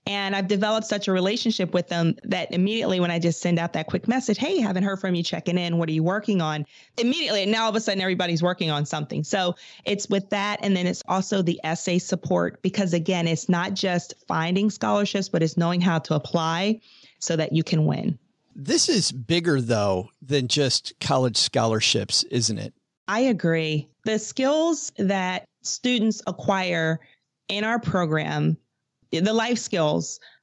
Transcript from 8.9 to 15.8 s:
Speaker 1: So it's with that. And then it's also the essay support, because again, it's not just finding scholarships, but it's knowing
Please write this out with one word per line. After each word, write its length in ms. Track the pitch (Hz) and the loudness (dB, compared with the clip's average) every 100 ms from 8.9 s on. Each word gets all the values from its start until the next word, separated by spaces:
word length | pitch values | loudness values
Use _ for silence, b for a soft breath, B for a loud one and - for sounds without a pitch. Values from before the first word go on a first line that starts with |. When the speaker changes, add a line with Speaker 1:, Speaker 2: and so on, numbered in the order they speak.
| 156 143 151 | -4 -4 -6
Speaker 1:
So 320 | 151 196 180 180 B B | -2 0 0 -4 B B
it's 240 | - 202 - | -4 -4 -2
with 220 | 196 196 | -2 -2
that. 280 | 202 208 202 | -2 -2 -2
And 120 | 202 | 0
then 120 | 185 180 | 0 0
it's 160 | - - | -2 -2
also 360 | 190 185 196 | -2 0 0
the 180 | 175 - | 0 -2
essay 340 | 160 165 - 175 | -4 -4 0 -2
support, 640 | - 175 - 180 175 - | 0 -4 0 0 0 -2
because 320 | 190 196 190 | -2 0 0
again, 340 | 175 165 180 165 | 0 0 0 0
it's 220 | 160 - | 0 2
not 240 | 175 190 | 0 0
just 400 | 190 190 175 - - - | -2 0 0 -4 -10 -4
finding 440 | 165 165 185 208 | -2 0 2 0
scholarships, 580 | - 214 208 202 202 190 | 0 0 2 0 -2 -2
but 140 | 170 | 0
it's 160 | 160 170 | 0 2
knowing 240 | 165 175 | 0 2